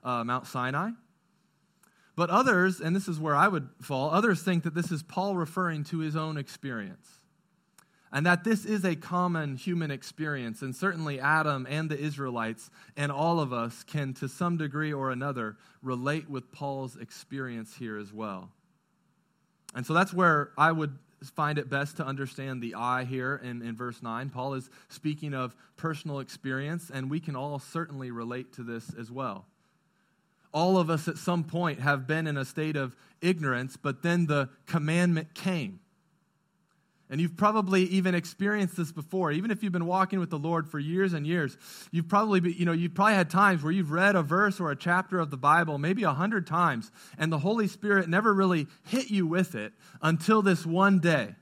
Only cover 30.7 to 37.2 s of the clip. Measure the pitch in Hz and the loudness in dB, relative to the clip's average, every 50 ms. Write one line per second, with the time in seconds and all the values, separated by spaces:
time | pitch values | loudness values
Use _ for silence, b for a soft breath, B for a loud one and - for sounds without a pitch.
30.7 | 190 185 170 156 165 151 156 175 - - - - 175 175 156 165 - 170 175 165 | 6 4 4 4 0 0 0 -4 -6 -4 -2 0 0 0 -2 -2 -2 -2 -2 -2
31.7 | 143 - 127 143 147 135 131 127 156 160 165 160 147 139 131 - - - 156 156 | -2 0 2 2 2 2 0 -2 -2 -2 0 -2 -2 -4 -4 -6 -4 -4 -4 -2
32.7 | 151 147 135 127 - b b b b b - 175 190 170 156 139 127 120 127 131 | -2 -2 -4 -4 -8 b b b b b 0 0 2 2 2 0 0 0 -2 -6
33.7 | - - - 147 131 - - 170 170 175 175 151 147 143 135 127 - _ _ - | -10 -6 -4 -4 -4 -2 0 2 2 4 4 4 2 2 2 0 -4 _ _ -4
34.7 | - 170 151 151 160 175 180 180 170 160 160 160 _ - - 196 185 170 135 98 | -2 -2 0 2 2 2 4 4 2 0 -2 -6 _ -6 -4 -2 -2 -2 -4 -6
35.7 | 95 90 _ _ _ _ _ _ _ _ _ _ _ _ _ _ _ _ _ _ | -8 -12 _ _ _ _ _ _ _ _ _ _ _ _ _ _ _ _ _ _
36.7 | _ _ _ _ _ _ _ _ 135 147 | _ _ _ _ _ _ _ _ -2 -2